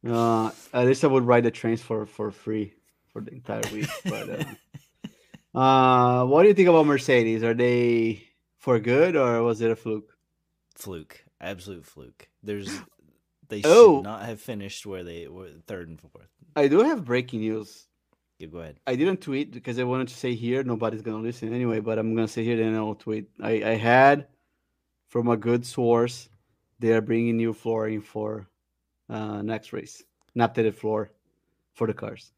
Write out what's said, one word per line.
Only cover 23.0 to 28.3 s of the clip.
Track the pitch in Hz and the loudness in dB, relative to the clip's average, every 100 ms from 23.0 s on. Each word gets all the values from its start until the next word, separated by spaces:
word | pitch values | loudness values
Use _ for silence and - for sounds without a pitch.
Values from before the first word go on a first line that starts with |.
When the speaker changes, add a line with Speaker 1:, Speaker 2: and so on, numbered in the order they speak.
| - 107 101 _ | -8 -8 -10 _
Speaker 1:
I, | 104 113 | -4 -2
I | 107 113 | -2 -2
had | 117 123 135 143 139 _ _ _ _ _ _ _ _ | 4 6 6 4 -2 _ _ _ _ _ _ _ _
from | 120 120 | -4 0
a | 117 | 0
good | 117 123 | 0 -2
source, | 123 - 120 117 120 123 - _ _ _ _ _ | -2 -4 0 2 0 -4 -20 _ _ _ _ _
they | 117 | 0
are | 113 | 0
bringing | 107 113 117 117 | 0 -2 0 -2
new | 113 | -2
flooring | 110 113 113 110 110 | -6 -6 -4 -4 -8
for, | 104 110 107 | -10 -10 -10